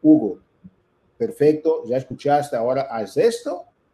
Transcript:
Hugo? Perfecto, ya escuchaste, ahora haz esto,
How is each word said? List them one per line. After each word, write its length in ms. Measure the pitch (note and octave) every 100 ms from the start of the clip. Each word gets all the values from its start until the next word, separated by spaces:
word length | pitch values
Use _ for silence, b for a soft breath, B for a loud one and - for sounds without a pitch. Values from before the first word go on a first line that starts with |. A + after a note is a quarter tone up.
Hugo? 380 | D#3 D3+ G#2 - _ _ - _ _ _ _ -
Perfecto, 680 | A2+ - D3 D3+ D#3+ D#3+ A2+
ya 100 | C3
escuchaste, 580 | C3 - C#3+ C#3+ C#3+ A#2+
ahora 280 | A#2+ C3
haz 340 | C3 A2+ G2 C#3+
esto, 460 | A3+ A#3 D4 - - _ _